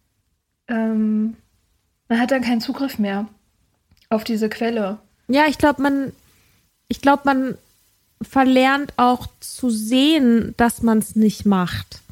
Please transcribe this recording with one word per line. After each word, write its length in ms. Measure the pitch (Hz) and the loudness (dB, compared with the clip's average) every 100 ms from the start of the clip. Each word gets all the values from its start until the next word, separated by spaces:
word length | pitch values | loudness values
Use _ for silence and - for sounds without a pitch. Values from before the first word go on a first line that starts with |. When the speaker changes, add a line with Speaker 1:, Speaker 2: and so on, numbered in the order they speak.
| _ _ _ _ _ _ - | _ _ _ _ _ _ -6
Speaker 1:
ähm, 680 | 226 220 220 220 214 220 226 _ _ _ _ _ _ - | -4 -2 0 0 0 -2 -6 _ _ _ _ _ _ -4
man 100 | 233 | -2
hat 120 | 240 | 0
dann 100 | 262 | 0
keinen 180 | 233 233 | 0 -2
Zugriff 400 | 254 254 269 - | -4 -6 -6 -4
mehr 300 | 202 196 214 _ _ _ _ _ _ _ - | -4 -4 -8 _ _ _ _ _ _ _ -4
auf 160 | 214 220 | -4 -2
diese 240 | 214 214 | -2 -2
Quelle. 480 | - 233 233 190 214 _ _ - | -4 -4 -2 -4 -6 _ _ -2
Speaker 2:
Ja, 140 | 269 302 | 2 2
ich 80 | - | 2
glaub, 200 | 294 285 | 0 2
man, 360 | 277 277 269 - _ _ _ _ _ _ - | 0 -2 -6 -12 _ _ _ _ _ _ -12
ich 140 | - | -2
glaub, 240 | 277 277 277 | 2 2 2
man 320 | 262 262 185 _ _ _ _ _ - | 0 -2 -8 _ _ _ _ _ -18
verlernt 720 | - 262 262 254 262 277 285 - | -4 2 4 4 4 0 -4 0
auch 320 | 247 247 - _ | 2 2 -4 _
zu 280 | - - 254 | -18 -6 -4
sehen, 840 | 220 214 262 285 320 240 233 - - | -2 0 2 4 4 4 2 0 0
dass 280 | 233 - | -2 0
man's 340 | 226 220 - 220 | 0 0 0 0
nicht 280 | 214 - 208 | 0 0 0
macht. 540 | 190 175 - - - - | 0 0 -6 -12 -20 -20